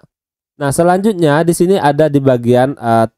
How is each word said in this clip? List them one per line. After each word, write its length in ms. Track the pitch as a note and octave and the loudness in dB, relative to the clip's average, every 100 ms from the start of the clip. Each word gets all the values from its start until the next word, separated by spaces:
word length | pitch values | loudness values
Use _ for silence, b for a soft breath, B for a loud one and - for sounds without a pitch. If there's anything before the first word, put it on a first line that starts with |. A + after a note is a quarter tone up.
| _ _ _ _ _ - | _ _ _ _ _ -8
Nah, 160 | C#3+ | -4
selanjutnya 720 | C3+ E3+ F#3 G#3+ F3+ D#3 D3 E3+ | 0 0 0 -2 0 0 2 0
di 80 | |
sini 240 | E3+ F3+ G3 | 0 0 0
ada 320 | D3 C#3+ D#3 | 0 0 0
di 80 | C#3+ | 0
bagian, 560 | C3+ B2 A#2+ B2 C3+ | 0 0 2 0 0
eh, 320 | C#3 A#2 A2+ A2+ | -2 -2 0 0